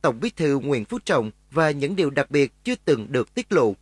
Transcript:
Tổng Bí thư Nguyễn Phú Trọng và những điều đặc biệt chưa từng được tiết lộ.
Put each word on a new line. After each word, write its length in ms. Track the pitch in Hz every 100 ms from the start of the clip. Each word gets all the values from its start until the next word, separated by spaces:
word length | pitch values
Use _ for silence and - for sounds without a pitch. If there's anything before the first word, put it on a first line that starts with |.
Tổng 180 | - 117
Bí 100 | 226
thư 300 | - 156 139
Nguyễn 260 | 135 131 104
Phú 120 | 240 -
Trọng 260 | 156 107 - _
và 200 | 139 156
những 240 | 143 143 190
điều 140 | 151
đặc 220 | 139 139
biệt 200 | 147 139 _
chưa 100 | - 247 -
từng 220 | 127 107
được 240 | 131 110
tiết 200 | - -
lộ. 200 | 180 117 98